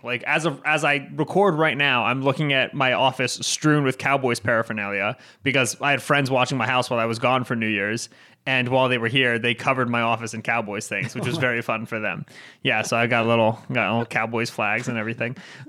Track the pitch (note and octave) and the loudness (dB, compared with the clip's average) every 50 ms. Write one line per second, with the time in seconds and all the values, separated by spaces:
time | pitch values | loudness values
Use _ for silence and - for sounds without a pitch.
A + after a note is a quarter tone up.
0 | - A#2+ B2 A#2+ - - D3 D#3+ D#3 E3+ C#3 C3+ - D3 D#3 D#3 D3 D3 C#3+ C#3+ | -8 -6 -6 -4 -2 0 0 0 0 -2 -4 -2 -2 -2 0 2 2 2 0 0
1 | C#3 - D3 C#3+ D#3 - - F3+ G3+ G3+ E3 D3+ D#3 D#3 A#2+ C#3 C#3+ C#3+ C3 B2 | -2 -6 -4 -4 -4 0 2 4 4 4 4 4 2 2 2 2 2 2 4 2
2 | G#2+ A2 B2 C3+ C3 C#3 C3 - D#3 D3 C#3 C3+ B2 - - D3 C3+ B2+ B2 G2 | 2 2 0 0 2 0 0 0 0 0 2 2 0 0 0 0 0 2 2 4
3 | B2+ C3 A#2+ - B2 A#2+ - - A2+ - - - - D3+ D3+ D3+ C#3+ C3 C3 - | 2 2 2 0 -2 -4 -4 -4 -4 -4 -4 0 2 4 4 4 4 2 0 0
4 | - C3+ C#3 C#3 C3 B2+ A#2+ - - - A#2+ A2+ A2+ - A2+ G#2+ G2+ G2+ G2+ G2 | 0 0 0 2 2 0 -2 -2 0 0 2 2 0 -2 -4 -6 -6 -4 -2 -2
5 | G2 G#2+ B2+ - - - - _ - D3 B2+ C#3 B2+ A2 - - C3 C#3+ C#3+ B2+ | -2 -2 -4 -6 -10 -20 -14 _ -2 0 2 2 2 0 0 -2 0 0 0 0
6 | - - D3 C#3+ C#3 B2 C3 B2 B2+ - C#3+ C3 A2+ A#2+ C3 B2+ B2 - B2+ A#2 | 2 2 2 2 2 2 2 2 2 2 0 0 0 2 2 2 0 0 0 0
7 | A2+ A2+ A2+ A#2 B2 B2 B2+ B2+ B2 - B2+ A#2 A2+ A2 G#2+ G2+ G2 G#2 A2 A#2 | 0 0 0 0 2 2 2 2 0 -2 -4 -2 -2 -2 0 0 0 -2 -2 -4
8 | - - - - - - - _ - C3+ C3 B2+ B2 A#2+ C3 C3 C3 B2+ B2+ A#2+ | -6 -8 -14 -20 -20 -20 -20 _ -4 -2 0 0 0 2 2 2 4 4 2 2
9 | A2+ A2+ A#2+ C3+ C3 B2 A#2 A2+ A2+ A#2+ A#2+ - - C#3 C3 B2+ B2 A#2 A#2+ A#2 | 0 0 2 2 2 2 2 2 0 0 -2 0 0 0 0 0 0 0 0 0
10 | A#2 A#2 A2+ A2 A#2 A2 - A2 - - A#2 A#2 A2 G2+ G2+ G#2 - - G#2 G2+ | 2 2 0 0 -2 -6 -8 -8 -4 -2 -2 -2 -2 -4 -6 -8 -6 -6 -6 -4
11 | F#2 - - B2+ - B2 B2 - B2+ B2+ A#2 A#2 A#2 - A#2 A2 A2+ - A#2 A2 | -4 -4 -6 -6 -6 -4 -2 0 0 0 0 0 -2 -2 -4 -4 -4 -6 -6 -4
12 | G#2+ G2+ F2+ - - - - - - - - _ - C3 A#2+ A2 G#2+ - A#2+ A#2 | -4 -4 -4 -6 -8 -12 -16 -20 -20 -20 -14 _ -2 0 0 0 0 0 0 0
13 | A#2+ A#2 B2 A#2 A2+ A#2 A#2 A#2 A2+ A2 A2+ - - - C3 B2 G#2+ F#2 A2 A#2 | 2 2 2 2 2 4 4 4 4 4 2 0 -4 -6 -2 -2 0 0 0 0
14 | A#2 - - A#2+ A2+ A2+ A#2 A#2 A#2 A#2 - - G#2+ G2+ G#2 A2+ B2+ C3 A#2+ A2+ | -2 -2 -2 -2 -2 -2 -2 -2 -4 -4 -4 -4 -2 -2 -2 -2 -4 -4 -4 -4
15 | G#2+ A2+ A2+ A2+ A#2 A#2+ B2 - - - - - - | -4 -4 -4 -4 -6 -6 -6 -8 -14 -20 -18 -18 -6